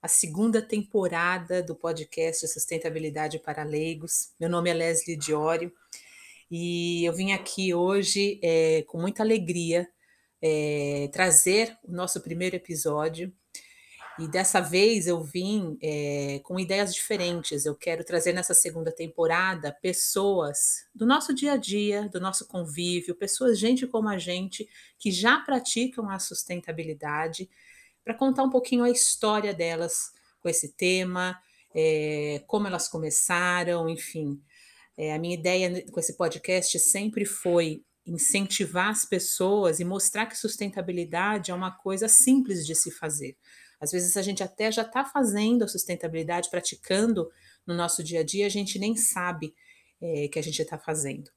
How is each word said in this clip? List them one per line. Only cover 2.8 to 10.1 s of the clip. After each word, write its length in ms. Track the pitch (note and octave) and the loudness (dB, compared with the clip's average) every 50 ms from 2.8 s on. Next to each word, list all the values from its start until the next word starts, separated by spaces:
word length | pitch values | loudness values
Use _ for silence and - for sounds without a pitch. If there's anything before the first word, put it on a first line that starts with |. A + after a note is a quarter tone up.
| E3 E3 D#3 D#3+ D#3 D#3 C#3+ D3+ D#3 D3+ D3+ D#3+ | -4 -4 -4 -4 -6 -6 -4 -4 -4 -4 -4 -6
para 240 | - - D3 D3+ D3+ | -8 -8 -8 -6 -6
Leigos. 720 | D3+ D3+ D3+ D#3 E3 E3 D3+ D#3+ E3 - - - - _ _ | -4 -2 -2 -2 -2 -4 -6 -6 -4 -4 -4 -4 -6 _ _
Meu 120 | E3 E3+ | -4 -2
nome 200 | F3 F3 E3+ F3 | 0 0 0 0
é 40 | E3+ | 0
Leslie 420 | E3 E3 E3 E3 D#3+ - - E3+ | 2 0 0 0 0 -2 -4 -6
Diório 560 | D3+ D3 D3+ D#3 D3+ D3+ D#3 E3 E3+ E3+ F3 - _ _ _ - - - - - - - - - - _ _ | -6 -2 0 0 2 2 2 0 0 -2 -6 -10 _ _ _ -20 -20 -20 -20 -20 -20 -20 -20 -20 -20 _ _
e 540 | E3+ E3+ E3+ F3 F3 F3 E3+ F3 F3 E3+ E3+ | -8 -4 -4 -2 -2 0 0 0 0 2 0
eu 80 | E3+ E3 | 0 0
vim 180 | F3 F#3+ F#3+ | 0 0 0
aqui 420 | G3 F#3 F#3+ - - - F#3+ F#3 F3 | 0 -2 -2 -6 -4 -2 0 0 2
hoje, 640 | F3 F3 F#3 G3 G3+ F#3+ - - G3 G3+ G3+ G3 - - | 2 2 4 2 2 2 2 2 2 2 0 0 0 2
é, 380 | E3+ E3 D#3+ D#3+ D#3+ D#3+ D#3+ D3+ | 4 4 6 6 6 4 2 0
com 140 | - - E3 | -2 -6 -4
muita 240 | E3 F#3+ G#3 - A3 | -4 -4 -2 0 2
alegria, 640 | A3 A3+ A3 F3+ D#3+ F3+ F3 E3+ E3 E3 E3+ F3 F3 _ _ _ _ | 2 2 2 2 -2 -2 -2 0 2 2 0 0 -2 _ _ _ _